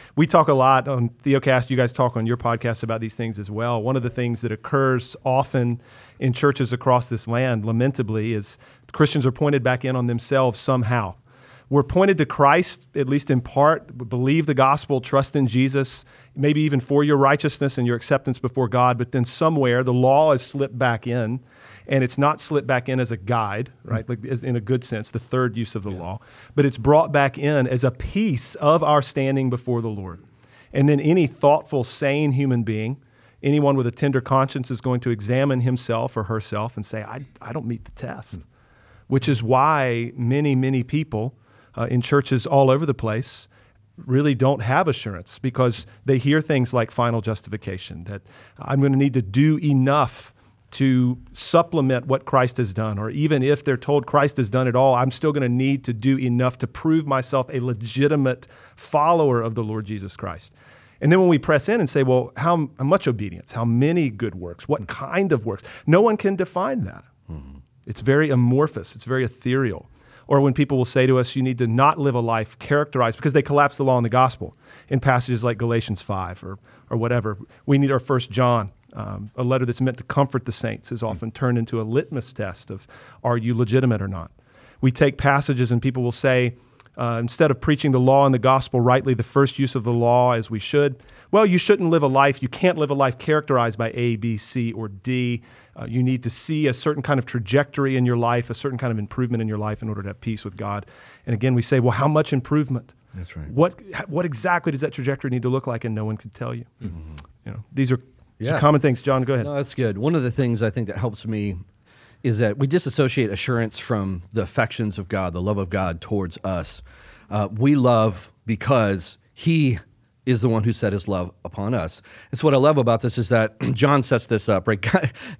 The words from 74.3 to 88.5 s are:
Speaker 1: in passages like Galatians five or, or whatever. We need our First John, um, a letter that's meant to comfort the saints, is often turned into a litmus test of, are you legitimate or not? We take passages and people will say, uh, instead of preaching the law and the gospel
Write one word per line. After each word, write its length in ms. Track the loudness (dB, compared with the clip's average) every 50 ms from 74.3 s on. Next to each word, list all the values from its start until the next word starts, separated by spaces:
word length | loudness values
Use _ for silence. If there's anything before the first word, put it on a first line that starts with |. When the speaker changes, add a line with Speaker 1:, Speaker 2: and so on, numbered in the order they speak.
| 0 -6 -12 -14 -14 _ _ -20 -20 -20 -6 _
Speaker 1:
in 100 | -2 0
passages 440 | 2 2 2 2 0 -2 -2 -2 0
like 140 | -2 -2
Galatians 440 | -2 -2 0 0 0 0 -2 -6 -6
five 420 | -6 -6 -6 -6 -6 -8 -10 -12 -14
or, 140 | -14 -14 -16 _ _ -20 -20 _ _
or 80 | -4
whatever. 400 | -4 -2 0 -2 -2 -2 -4 -6 -8 -12 -18 -20 _ _
We 120 | 2 2
need 140 | 4 4 4
our 80 | 2 0
First 320 | 0 0 0 -2 -2 -2
John, 400 | -2 0 2 2 2 0 -2 -6 -10 _ _ _ -14
um, 360 | -12 -10 -10 -10 -10 -12 -12 -8
a 80 | -6 -2
letter 220 | -2 0 0 0
that's 160 | -2 -2 -2
meant 160 | -2 -2 -2
to 60 | -4 -10
comfort 420 | -4 0 0 0 0 -2 -4 -6
the 60 | -6 -8
saints, 380 | -6 -6 -6 -6 -8 -10 -12
is 120 | -8 -6 -6
often 260 | -6 -6 -6 -8 -10
turned 280 | -6 -4 -2 0 0 0
into 200 | -2 -2 -4 -6
a 40 | -4
litmus 480 | -2 -2 -2 -2 -2 -6 -10 -10 -10 -10
test 380 | -10 -10 -10 -10 -14 -14 -14
of, 160 | -14 -16 -16 _ -20 -20 -20 -20 -20 -6 -2
are 140 | 0 0
you 160 | 0 0 0 0
legitimate 480 | 0 0 2 2 2 2 2 2 0
or 60 | -2
not? 240 | -4 -6 -8 -10 -14 -18 _ _ _ _ -20 -20 -20 _ _
We 100 | 0 0
take 260 | 4 4 2 2 2
passages 540 | 2 2 2 2 2 2 0 0 0 0 2
and 100 | 0 0
people 200 | 0 0 -2 0
will 100 | -2 -2
say, 440 | -2 0 0 2 2 2 2 0 -2 -6 _ _ _ -20 -20 _ _
uh, 200 | -6 -4 -4 -2 -2
instead 320 | -4 -6 0 2 2 2
of 80 | 2 0
preaching 320 | 0 0 0 2 2 2
the 80 | 2 4
law 260 | 4 6 6 6 6
and 80 | 4 2
the 60 | 2
gospel 400 | 4 2